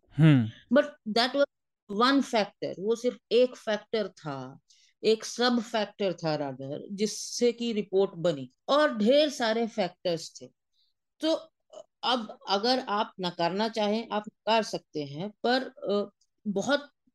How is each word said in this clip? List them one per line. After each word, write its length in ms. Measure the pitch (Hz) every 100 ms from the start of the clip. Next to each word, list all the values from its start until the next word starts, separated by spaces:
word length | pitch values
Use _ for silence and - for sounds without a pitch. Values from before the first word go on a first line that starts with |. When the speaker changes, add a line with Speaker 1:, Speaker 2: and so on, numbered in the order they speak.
| _ -
Speaker 1:
हम्म। 600 | 160 139 113 - _ 254
Speaker 2:
But 120 | 294 - 220 208
that 180 | 247 277
was 100 | 285 _ _ _ - 202
one 200 | 247 277
factor, 540 | - 233 196 - 139 151
वो 160 | 196 226
सिर्फ 220 | 240 - _
एक 240 | 226 254 247
फैक्टर 520 | - 208 - 220 190
था, 520 | - 151 139 131 139 _ _ _ _
एक 220 | - 220 -
सब 340 | - 247 240
फैक्टर 540 | 214 226 208 - 196
था 260 | 175 165 151
rather, 400 | 143 131 135 147 -
जिससे 600 | 196 208 - - - 240
कि 220 | 233 233
रिपोर्ट 380 | 214 196 190 196 170
बनी, 360 | 170 147 127 _ -
और 300 | 277 302 233
ढेर 320 | 208 285 302
सारे 380 | 285 226 220 226
फैक्टर्स 720 | 220 180 - 180 165 - -
थे। 60 | 127 _ _ _ _ _ _ _
तो 140 | 311 320 - _ _ - - _
अब 360 | - 254 214 - 202
अगर 300 | 196 226 262
आप 340 | 262 208 226 -
नकारना 480 | 180 170 170 190 226
चाहें, 380 | 220 208 220 226
आप 120 | 208 214
नकार 360 | - - 226
सकते 400 | 214 170 - 151
हैं, 260 | 143 143 202 -
पर, 180 | 233 254 262 - -
अ, 180 | 202 202 _ _ _ 214
बहुत 420 | 196 202 285 - _ _